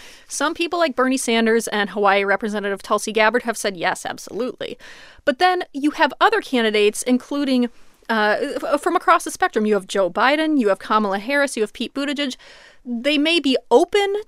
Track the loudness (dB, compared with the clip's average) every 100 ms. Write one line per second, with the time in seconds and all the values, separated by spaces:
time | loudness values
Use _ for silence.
0 | -20 -20 -14 -4 -4 -2 -4 0 0 0
1 | 0 0 0 2 2 2 0 -4 -4 2
2 | 4 4 2 0 -2 -4 -4 -6 -2 -2
3 | 0 2 2 2 -2 -4 -6 -4 -4 -4
4 | -8 -10 -10 -6 -6 -8 -12 -12 -18 -20
5 | -20 -4 -4 2 2 0 -4 -4 -2 2
6 | 0 4 2 2 0 0 2 2 2 0
7 | 0 -2 -2 -4 0 0 0 -6 -20 _
8 | -4 0 2 2 -2 -4 -2 -2 0 0
9 | 4 2 2 -2 -2 0 0 0 0 -2
10 | 0 2 2 2 2 2 2 0 0 0
11 | 0 -4 -2 -2 -2 -2 -4 -4 -8 -6
12 | -4 -4 -6 -8 -18 -20 -20 -18 -10 -4
13 | 0 2 2 2 2 -2 2 4 4 2
14 | 0 -4